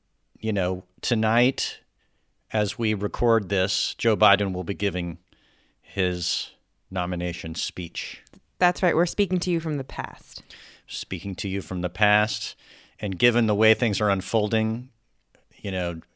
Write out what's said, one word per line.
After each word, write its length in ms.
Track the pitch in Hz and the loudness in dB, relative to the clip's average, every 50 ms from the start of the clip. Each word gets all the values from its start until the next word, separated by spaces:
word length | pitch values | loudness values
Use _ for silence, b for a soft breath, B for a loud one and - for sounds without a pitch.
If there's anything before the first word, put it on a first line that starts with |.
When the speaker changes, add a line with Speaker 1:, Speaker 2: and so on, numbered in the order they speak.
| _ _ _ _ _ _ _ _ | _ _ _ _ _ _ _ _
Speaker 1:
you 100 | - 110 | -4 -2
know, 320 | 107 101 90 90 92 92 - _ _ _ | 0 0 0 0 -2 -4 -6 _ _ _
tonight, 800 | - - 123 110 110 107 113 120 123 131 135 - - - - - _ _ _ _ _ _ _ _ _ _ _ _ _ _ | -2 0 0 2 2 2 4 4 4 2 2 -2 -6 -8 -8 -14 _ _ _ _ _ _ _ _ _ _ _ _ _ _
as 260 | - 110 107 101 - | -2 0 0 0 -2
we 160 | - 117 110 107 | -2 0 0 0
record 540 | 95 101 101 - - 123 117 117 113 101 | 0 -2 -4 -2 0 2 4 4 2 2
this, 480 | 87 101 95 92 95 - - - - - | 0 0 0 0 0 -2 -2 -4 -4 -6
Joe 200 | - - 117 107 | -2 0 0 4
Biden 340 | 87 104 101 98 92 104 98 | 6 6 6 6 4 2 -2
will 140 | 92 90 87 | -2 -4 -4
be 80 | 87 98 | -6 -4
giving 460 | 82 101 98 82 90 87 87 82 - _ _ _ _ _ _ _ _ _ _ _ _ | -2 -2 -2 -2 -2 -4 -4 -6 -10 _ _ _ _ _ _ _ _ _ _ _ _
his 680 | _ - - 101 92 92 90 87 85 - - - - - - _ _ _ _ _ _ _ | _ -10 -4 -2 -2 0 0 -2 -4 -4 -4 -6 -6 -10 -14 _ _ _ _ _ _ _
nomination 640 | 92 92 90 90 90 85 87 87 85 - - 82 80 | -6 -4 -4 -2 -2 -2 -4 -4 -6 -6 -8 -8 -8
speech. 680 | - - - - - 87 82 - - - - - - _ - - - _ _ _ _ | -8 -8 -8 -8 -8 -10 -8 -8 -10 -12 -12 -14 -18 _ -20 -20 -20 _ _ _ _
Speaker 2:
That's 240 | 180 180 175 - 196 | 0 0 2 2 0
right. 100 | 180 - | 2 2
We're 120 | 151 175 | 2 0
speaking 340 | 170 - - 202 170 185 175 | 0 0 -2 0 0 0 -2
to 120 | - 180 | 0 0
you 100 | 175 165 | -2 -2
from 160 | 160 160 151 | -2 -4 -4
the 80 | 143 135 | -4 -6
past. 580 | - - - - - - - - - - - - b b b b b b b b | -8 -8 -10 -10 -10 -12 -18 -20 -20 -20 -20 -20 b b b b b b b b
Speaker 1:
Speaking 460 | - - - - - 95 85 95 101 92 | -14 -12 -12 -8 -8 -8 -6 -6 -6 -6
to 120 | - - | -4 -4
you 140 | 95 95 98 | -4 -4 -4
from 180 | 92 - 95 90 | -4 -4 -4 -4
the 100 | 87 87 | -4 -4
past. 680 | - - 107 104 104 107 107 107 - - - - - b b b b b b b b b | 0 2 4 6 6 4 4 2 -2 -8 -10 -12 -12 b b b b b b b b b
And 180 | - 101 95 | -6 -6 0
given 300 | 85 123 120 110 120 117 | 4 4 4 6 4 4
the 80 | 107 104 | 4 4
way 180 | 101 113 110 110 | 6 6 6 6
things 280 | - 123 110 101 - | 4 2 0 0 0
are 80 | 110 104 | 2 2
unfolding, 800 | 98 98 - - - 113 104 104 113 110 110 110 110 120 127 131 _ _ _ _ _ _ _ _ _ _ _ _ _ | 2 0 0 0 0 0 2 2 0 0 0 0 -2 -4 -8 -14 _ _ _ _ _ _ _ _ _ _ _ _ _
you 160 | - - 101 | -10 -8 -4
know, 300 | 95 92 90 87 85 82 - _ _ | -4 -2 -2 -2 -4 -6 -10 _ _